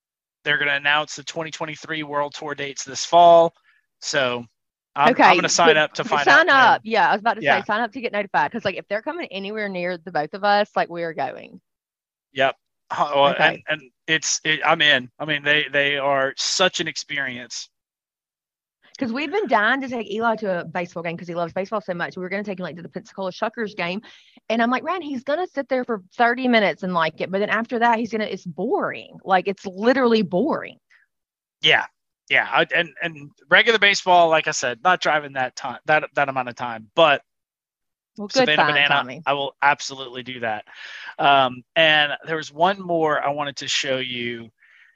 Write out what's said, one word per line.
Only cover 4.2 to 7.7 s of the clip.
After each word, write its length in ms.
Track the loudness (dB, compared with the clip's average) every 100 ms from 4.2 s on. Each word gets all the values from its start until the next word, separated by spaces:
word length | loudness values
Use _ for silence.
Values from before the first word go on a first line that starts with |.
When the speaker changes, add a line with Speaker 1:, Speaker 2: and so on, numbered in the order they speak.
| 0 -2 -8 _ _ _ _
Speaker 1:
I'm, 140 | 2 4
I'm 20 |
Speaker 2:
Okay, 220 | 6 6
Speaker 1:
gonna 140 | 6 2
sign 220 | 4 6
Speaker 2:
but 60 | 4
Speaker 1:
up 160 | 2
to 100 | -2
find 200 | -2 -2
Speaker 2:
sign 240 | 4 4 6
Speaker 1:
out 280 | 6 6 4
Speaker 2:
up. 80 |
Speaker 1:
when. 80 | 0
Speaker 2:
Yeah, 160 | 0 2
I 20 |
was 80 | 2
about 140 | -2
to 80 | -2
Speaker 1:
Yeah. 160 | 0 0
Speaker 2:
say, 40 |
sign 140 | 0